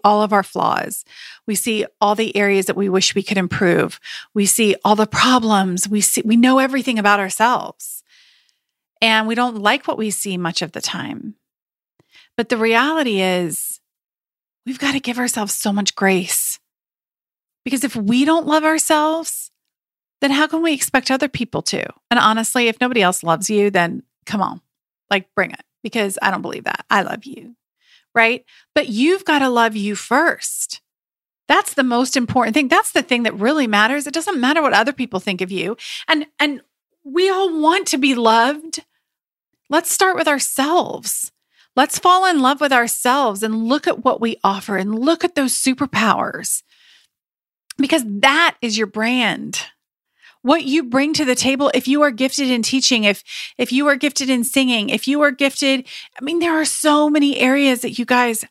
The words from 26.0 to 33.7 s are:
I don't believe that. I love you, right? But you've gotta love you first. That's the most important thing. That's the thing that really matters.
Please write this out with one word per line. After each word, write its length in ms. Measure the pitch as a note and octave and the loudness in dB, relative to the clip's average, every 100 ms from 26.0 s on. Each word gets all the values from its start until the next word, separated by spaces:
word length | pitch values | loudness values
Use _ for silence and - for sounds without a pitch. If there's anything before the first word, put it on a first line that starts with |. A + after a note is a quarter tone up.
| G3+ - | -2 -2
I 80 | G3+ | -2
don't 100 | F#3 | -2
believe 240 | G3 - | -6 -8
that. 220 | - - - | -6 -8 -2
I 140 | G#3 | 0
love 240 | F3+ - C4+ | 0 -8 -12
you, 280 | A#3 A#3 - _ _ _ _ _ | -18 -20 -20 _ _ _ _ _
right? 280 | A#3 A3+ B3 - _ _ | 2 2 0 -10 _ _
But 140 | D4+ B3+ | -2 -2
you've 380 | G#3+ D4 F#4+ F#4 | 0 2 2 2
gotta 240 | D4 C4 | 2 2
love 260 | A#3+ A3+ G#3+ | 2 2 0
you 180 | G3+ | -4
first. 840 | G3+ - C4 E4 - - - - - _ _ _ _ _ _ - | -6 -2 2 2 -2 -8 -8 -10 -12 _ _ _ _ _ _ 2
That's 260 | E4+ - | 2 2
the 80 | - | -2
most 340 | B3+ A#3+ B3+ C4 | 0 0 0 -2
important 380 | A#3+ B3+ A3+ | 0 0 0
thing. 140 | C#4+ C4 | 0 2
That's 240 | F4+ - | 2 2
the 100 | D#4+ | -2
thing 220 | - A#3+ | 0 -2
that 140 | A3+ - | -2 -2
really 280 | A3+ D#4 | 0 0
matters. 400 | A#3 | 2